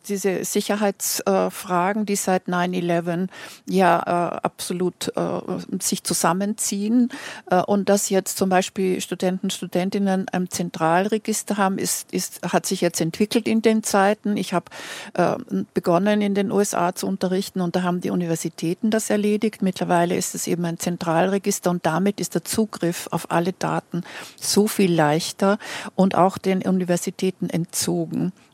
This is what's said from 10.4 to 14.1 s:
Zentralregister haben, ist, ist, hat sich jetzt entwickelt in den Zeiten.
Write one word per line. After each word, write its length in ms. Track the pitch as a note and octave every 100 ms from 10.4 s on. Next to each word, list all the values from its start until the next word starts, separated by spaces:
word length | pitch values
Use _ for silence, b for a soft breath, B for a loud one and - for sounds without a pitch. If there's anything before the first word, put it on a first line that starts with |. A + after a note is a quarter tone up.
| F3+
Zentralregister 1080 | - F3 E3 D#3+ F3 G3+ A3 A3 G#3+ - G#3
haben, 220 | F#3+ G3
ist, 340 | - - -
ist, 300 | F#3 - - F3
hat 140 | F3 -
sich 140 | F#3+
jetzt 200 | F3 -
entwickelt 480 | E3 - G#3 A#3+ A3
in 140 | A3
den 200 | A3+ A3
Zeiten. 540 | - G3+ G3